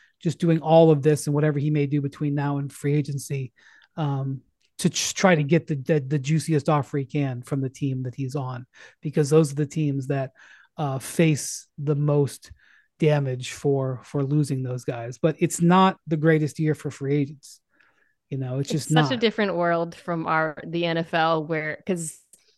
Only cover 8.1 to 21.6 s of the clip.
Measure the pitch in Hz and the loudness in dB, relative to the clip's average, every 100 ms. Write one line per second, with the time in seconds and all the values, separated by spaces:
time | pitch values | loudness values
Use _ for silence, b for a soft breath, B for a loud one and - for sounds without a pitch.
8.1 | 123 131 143 127 123 123 B B B 156 | -8 -6 -6 -6 -10 -14 B B B -4
9.1 | 160 139 156 151 139 147 160 147 139 131 | -2 4 4 4 0 -4 -2 -2 -2 -4
10.1 | 139 127 _ b b b - 143 135 - | -4 -6 _ b b b -8 -6 -6 -4
11.1 | - 165 147 - - - - 143 143 147 | 2 2 2 -4 -12 -14 -8 -4 0 2
12.1 | 147 139 - - - b b b - 156 | 2 0 -4 -20 -20 b b b 0 2
13.1 | 147 135 127 127 - 147 139 131 123 - | 2 0 -4 -8 -4 0 0 0 -6 -6
14.1 | 147 139 151 143 135 127 127 - 120 117 | -4 0 0 0 -2 -4 -6 -6 -8 -8
15.1 | 127 160 143 165 - 170 185 190 190 - | -2 -2 0 -2 2 4 6 4 2 -4
16.1 | 156 160 156 151 - 156 147 143 - 139 | 0 4 4 2 -2 -2 -2 -6 -8 -2
17.1 | 147 139 147 - - _ _ _ _ _ | 0 -2 -6 -20 -20 _ _ _ _ _
18.1 | _ - 135 127 131 139 151 - 156 147 | _ -10 -8 -4 -4 -2 -4 0 2 2
19.1 | 247 226 220 202 170 170 170 170 - - | 2 0 0 -2 0 0 0 -2 -8 -8
20.1 | 170 170 160 160 147 165 170 170 165 170 | -4 -2 0 -2 -4 -8 -4 -2 -2 -2
21.1 | 170 160 160 151 156 | 0 2 0 -2 -4